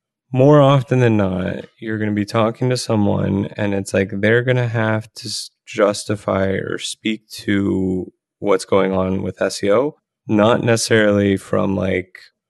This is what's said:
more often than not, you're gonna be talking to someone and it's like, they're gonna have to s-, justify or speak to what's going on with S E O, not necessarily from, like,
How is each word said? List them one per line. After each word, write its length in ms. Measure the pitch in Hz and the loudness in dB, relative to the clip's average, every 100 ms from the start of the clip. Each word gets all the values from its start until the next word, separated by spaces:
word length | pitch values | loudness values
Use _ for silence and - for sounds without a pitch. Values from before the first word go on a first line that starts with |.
| _ _ - | _ _ -6
more 280 | 127 139 151 | 2 6 8
often 380 | 139 139 123 127 | 6 4 2 2
than 160 | 120 107 | 4 4
not, 500 | 98 92 92 92 - - | 0 -2 -4 -6 -12 -12
you're 180 | 113 110 | -8 -6
gonna 140 | 107 | -4
be 140 | 104 101 | -2 -2
talking 440 | 113 110 113 127 | 0 0 0 -2
to 80 | 123 | -2
someone 720 | - 113 101 98 98 98 110 - | -2 0 2 0 0 -2 -4 -4
and 180 | 104 | -4
it's 200 | 98 98 | -4 -2
like, 160 | 101 98 | -2 -2
they're 320 | 98 104 117 | -2 2 2
gonna 240 | 123 127 120 | 2 -2 -2
have 440 | 117 110 107 110 | -2 -2 -2 -6
to 140 | - 110 | -14 -12
s-, 220 | 104 - _ - | -12 -12 _ -10
justify 800 | 113 101 101 - 104 - 98 95 | 0 0 0 -4 -6 -2 -2 0
or 300 | 95 - - | -2 -4 -8
speak 520 | - - 113 107 - | -8 -8 -6 -6 -10
to 800 | - - 101 98 95 92 92 90 _ _ - | -10 -2 0 0 -2 -2 -4 -6 _ _ -8
what's 260 | 101 95 - | -2 0 2
going 260 | 101 95 | 0 2
on 300 | 95 92 95 | 0 -2 -2
with 200 | 98 - | -6 -4
S 220 | 98 - | -4 -2
E 80 | 98 | 0
O, 260 | 107 147 - _ _ - | 0 0 -6 _ _ -2
not 360 | 107 107 120 | 2 4 2
necessarily 760 | 123 113 - 113 107 101 101 98 | 2 0 2 2 4 2 2 0
from, 380 | - 101 98 95 | -2 -2 0 -2
like, 440 | 95 92 90 - - _ _ | -2 -4 -6 -16 -20 _ _